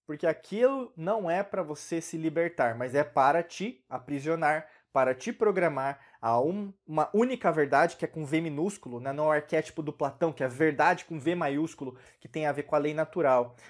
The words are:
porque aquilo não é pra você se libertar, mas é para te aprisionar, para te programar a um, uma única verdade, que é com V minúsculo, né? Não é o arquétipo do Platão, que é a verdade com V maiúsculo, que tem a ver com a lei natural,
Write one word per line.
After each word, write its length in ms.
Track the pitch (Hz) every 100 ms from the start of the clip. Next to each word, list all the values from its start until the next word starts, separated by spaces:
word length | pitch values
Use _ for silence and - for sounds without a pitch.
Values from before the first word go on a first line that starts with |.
porque 220 | - 151 170
aquilo 680 | 156 - 202 254 269 240 -
não 340 | 165 220 175
é 140 | 175
pra 180 | 196 190
você 380 | 160 151 - 165
se 160 | 160 165
libertar, 600 | 160 156 170 170 123 113
mas 160 | 123
é 120 | 135
para 360 | 147 - 135 160
te 440 | 170 - 202 - _
aprisionar, 760 | 127 123 143 147 165 151 156 160 _ _
para 200 | 135 127
te 200 | 131 -
programar 680 | 233 214 190 170 139 135 139 - _
a 180 | 113 117
um, 320 | 143 196 202 - -
uma 240 | 156 151
única 380 | 208 247 247 185
verdade, 460 | 160 143 139 165 -
que 80 |
é 40 | 160
com 160 | 160
V 160 | 147 160
minúsculo, 600 | 165 143 185 175 131 120
né? 120 | 131
Não 120 | 143
é 20 | 156
o 60 |
arquétipo 500 | 151 147 160 156 -
do 100 | 151
Platão, 400 | 147 143 - 165
que 120 | -
é 20 | 131
a 20 |
verdade 560 | 123 156 143 151 175
com 140 | - 160
V 160 | 131
maiúsculo, 640 | 175 151 143 156 - 135 120 - _
que 80 | 123
tem 180 | 156 151
a 60 |
ver 100 | 139
com 140 | 143 151
a 20 |
lei 160 | 147
natural, 640 | 151 156 185 143 127 120 - -